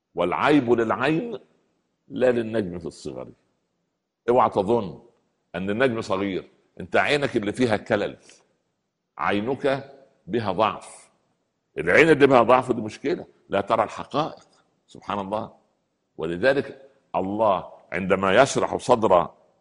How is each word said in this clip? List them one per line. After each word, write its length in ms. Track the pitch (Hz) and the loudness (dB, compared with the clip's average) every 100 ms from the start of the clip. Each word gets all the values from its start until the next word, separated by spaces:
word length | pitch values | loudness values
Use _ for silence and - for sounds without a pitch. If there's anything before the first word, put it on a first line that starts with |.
| _ 80 | _ -4
والعيب 560 | 87 80 131 151 117 | -2 0 2 2 2
للعين 680 | 117 113 104 135 160 240 135 _ _ _ _ _ _ - | 0 0 -2 -2 -2 -4 -12 _ _ _ _ _ _ -14
لا 240 | 110 127 | -2 0
للنجم 480 | 120 110 113 95 87 | 0 -2 -4 -4 -8
في 60 | 80 | -12
الصغر. 420 | - 78 64 - - _ _ _ _ _ _ _ _ - | -12 -12 -12 -14 -20 _ _ _ _ _ _ _ _ 0
اوعى 200 | 123 107 | 2 4
تظن 520 | 107 95 117 95 67 - _ _ _ _ 87 | 2 0 0 -2 -12 -20 _ _ _ _ -8
أن 140 | 95 | -4
النجم 320 | 107 135 113 | 0 0 0
صغير، 480 | 107 95 101 87 - _ _ - | -4 -4 -4 -6 -10 _ _ -18
أنت 160 | 92 110 | -2 0
عينك 420 | 92 147 139 123 | 2 0 -2 -2
اللي 160 | 101 | -4
فيها 240 | 104 123 104 | -2 0 -2
كلل، 400 | - 104 87 - _ _ _ _ _ _ _ _ _ - | 0 -2 -2 -8 _ _ _ _ _ _ _ _ _ -6
عينك 760 | 82 101 110 135 135 135 - - _ _ - | -2 -2 -4 -4 -2 -4 -8 -20 _ _ -8
بها 240 | 113 107 | -4 -2
ضعف. 580 | 90 107 78 - - _ _ _ _ _ _ _ - | 0 0 -2 -12 -20 _ _ _ _ _ _ _ -6
العين 320 | 82 110 165 | 2 6 6
اللي 180 | 147 135 | 6 6
بها 140 | 131 | 6
ضعف 300 | 110 127 127 | 6 4 2
دي 100 | 117 | -4
مشكلة، 440 | 107 - 143 180 - _ - | -8 -8 -6 -6 -10 _ -6
لا 120 | 95 | -4
ترى 220 | - 117 | 0 0
الحقائق. 640 | 101 - 87 143 156 - _ _ _ _ _ | -2 -6 -8 -6 -6 -8 _ _ _ _ _
سبحان 320 | - - 101 | -16 -8 -6
الله. 340 | 95 107 104 _ _ _ _ _ _ - | -4 -6 -8 _ _ _ _ _ _ -10
ولذلك 720 | 82 87 123 139 - - - _ _ 87 | -8 -2 0 0 -4 -12 -20 _ _ -6
الله 560 | 95 104 110 90 - - _ | -4 0 0 0 -4 -18 _
عندما 500 | 90 95 95 95 101 | -6 -2 0 4 4
يشرح 360 | 139 120 90 92 | 4 0 -4 -2
صدر 520 | - 123 104 90 80 - _ _ | 0 2 6 4 2 -6 _ _